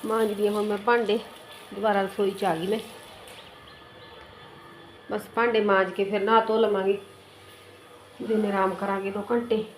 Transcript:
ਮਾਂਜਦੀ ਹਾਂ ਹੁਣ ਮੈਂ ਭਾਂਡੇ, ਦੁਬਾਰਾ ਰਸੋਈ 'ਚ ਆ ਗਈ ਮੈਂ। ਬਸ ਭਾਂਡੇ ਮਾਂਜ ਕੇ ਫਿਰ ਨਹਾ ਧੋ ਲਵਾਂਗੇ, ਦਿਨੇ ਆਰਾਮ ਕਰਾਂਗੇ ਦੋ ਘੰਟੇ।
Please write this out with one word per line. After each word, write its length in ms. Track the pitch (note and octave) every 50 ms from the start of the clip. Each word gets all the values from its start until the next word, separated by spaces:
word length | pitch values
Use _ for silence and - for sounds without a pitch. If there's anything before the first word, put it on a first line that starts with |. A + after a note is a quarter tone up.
| -
ਮਾਂਜਦੀ 400 | A3 A3 A3+ A3 G#3+ G#3 G3 G#3
ਹਾਂ 60 | G#3
ਹੁਣ 140 | G#3 G#3+ G#3
ਮੈਂ 120 | G#3 G3+ G3
ਭਾਂਡੇ, 400 | G3+ A#3+ A#3+ A#3+ A3+ G3 G#3 A3+ - - - - - - - - - - -
ਦੁਬਾਰਾ 280 | G3+ G3+ A3 G3+ G3
ਰਸੋਈ 280 | G3 F#3+ F#3+ - G3+ F#3+
'ਚ 140 | F#3+ F#3+ G3+
ਆ 100 | F#3+ E3
ਗਈ 100 | E3 E3+
ਮੈਂ। 120 | F#3 A3 A3+ - - - - - - - - - - - - - - - - - - - - - - - - - - - - - - - - - - - - - - - - - - - - - -
ਬਸ 120 | G#3+ G#3 G#3 - -
ਭਾਂਡੇ 260 | A3+ A#3 A#3+ A3+ A3
ਮਾਂਜ 280 | G#3 G#3 G3 F#3+ F#3+ F3+
ਕੇ 140 | F#3 - G3
ਫਿਰ 160 | G3 G#3 G3+
ਨਹਾ 200 | G3 G#3+ A3+ A3
ਧੋ 160 | A3 A3 A3 A3
ਲਵਾਂਗੇ, 400 | A3+ G#3 G3+ F#3+ F#3+ G3 G3+ - - - - - - - - - - - - - - - - - - - - - - - - -
ਦਿਨੇ 260 | - G#3 A3 G#3+ G#3+ G3+
ਆਰਾਮ 260 | G3 G3 F#3+ F#3 F3+
ਕਰਾਂਗੇ 360 | - G3 G3 G3 G3 F#3+ G3
ਦੋ 140 | G3+ G#3 G#3 -
ਘੰਟੇ। 340 | A#3+ A#3+ A#3+ - A3 G#3+ G#3+ - -